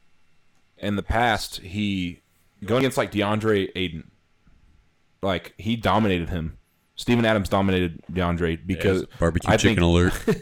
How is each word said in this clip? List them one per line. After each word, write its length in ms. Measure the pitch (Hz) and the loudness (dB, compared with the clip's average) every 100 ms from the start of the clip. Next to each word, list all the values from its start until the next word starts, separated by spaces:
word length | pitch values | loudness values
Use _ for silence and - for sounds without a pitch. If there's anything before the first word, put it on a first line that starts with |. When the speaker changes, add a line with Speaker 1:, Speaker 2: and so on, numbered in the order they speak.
| _ _ _ _ _ _ _ - | _ _ _ _ _ _ _ -10
Speaker 1:
in 180 | 104 101 | -4 -4
the 60 | |
past, 580 | 90 113 120 104 - - | 0 0 2 0 -4 -12
he, 580 | 92 98 104 98 87 87 _ _ _ - | -10 -4 -2 -2 -4 -8 _ _ _ -14
going 160 | 95 120 | -2 0
against, 160 | 135 131 | 2 0
like, 120 | 110 | -2
DeAndre 600 | 101 101 107 110 104 95 | 0 0 0 2 2 2
Ayton, 360 | - 92 80 - _ _ _ _ _ _ _ _ _ _ - | -2 -6 -6 -14 _ _ _ _ _ _ _ _ _ _ -8
like, 320 | 98 87 - - | -4 -4 -6 -10
he 160 | 95 | -4
dominated 540 | 117 - 101 110 90 82 | -2 2 2 2 0 -2
him. 300 | 85 80 - _ _ _ - | -6 -6 -10 _ _ _ -10
Steven 260 | - 120 113 | 0 2 4
Adams 220 | 110 92 | 2 2
dominated 500 | 101 98 92 90 82 - | 0 2 2 0 -4 -8
DeAndre 480 | 87 87 85 85 82 85 | -4 -2 0 -2 -2 -4
because 340 | 90 98 95 | -2 0 0
Speaker 2:
Yeah, 40 | - - | -2 -2
barbecue 300 | 85 82 - | 0 0 2
Speaker 1:
I 60 | 107 | 2
think 40 | 101 104 | 4 4
Speaker 2:
chicken 40 | |
alert. 320 | 87 85 90 - - 202 | 4 4 4 0 -2 -2